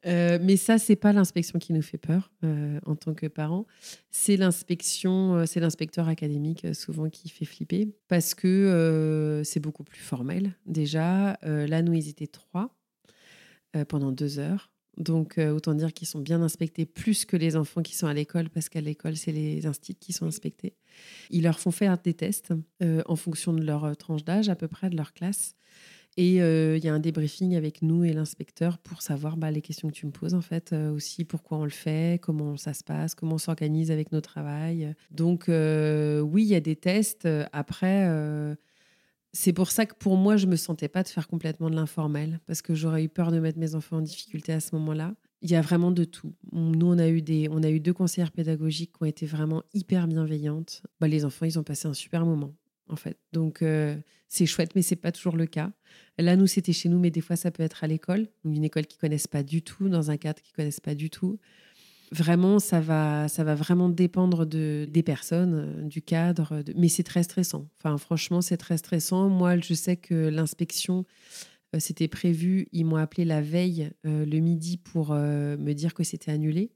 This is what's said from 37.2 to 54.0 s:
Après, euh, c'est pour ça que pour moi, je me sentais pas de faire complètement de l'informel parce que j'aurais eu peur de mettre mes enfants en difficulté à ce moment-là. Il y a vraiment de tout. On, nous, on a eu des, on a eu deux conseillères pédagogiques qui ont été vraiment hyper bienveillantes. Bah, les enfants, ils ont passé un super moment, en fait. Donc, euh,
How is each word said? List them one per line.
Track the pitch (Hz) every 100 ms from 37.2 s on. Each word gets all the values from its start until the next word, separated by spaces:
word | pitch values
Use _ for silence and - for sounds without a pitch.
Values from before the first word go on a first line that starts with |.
| 170 151 147
Après, | 147 143 - 185 196 185
euh, | 160 151 151 151 147 _ _ _ _ _ _ _
c'est | - 196
pour | 175 185
ça | - 220
que | -
pour | 202 190
moi, | 196 214
je | 190
me | 170
sentais | - 160 143
pas | 185
de | 185
faire | - 151
complètement | 170 160 156 165
de | 160
l'informel | 156 - 151 147 156 165 -
parce | 165
que | - 160
j'aurais | 160 160 160
eu |
peur | - 170
de | 165
mettre | 160 160
mes | 160
enfants | 156 - 160
en |
difficulté | 156 - - 156 151
à | 160
ce | 156 160
moment-là. | 156 156 160 214 _ _
Il | 170
y | 170
a |
vraiment | 151 175 175
de | 175
tout. | 165 - 156 - -
On, | 170 165
nous, | 160 175
on | 175
a | 165
eu | 165
des, | 156 156 151
on | 160
a | 156
eu | 156
deux | 156
conseillères | 180 180 - 165
pédagogiques | - 160 156 160 156 170
qui | _
ont | 156
été | 151 156
vraiment | 151 156 160 -
hyper | 202 175 185 170
bienveillantes. | 160 156 151 151 156 165 - - _
Bah, | 160
les | 151
enfants, | 147 - 165
ils | 160
ont |
passé | 151 143 160
un |
super | 135 - 170 165
moment, | 156 139 151 _ _ _
en | 156
fait. | - - _
Donc, | 165 160 156
euh, | 160 156 151 151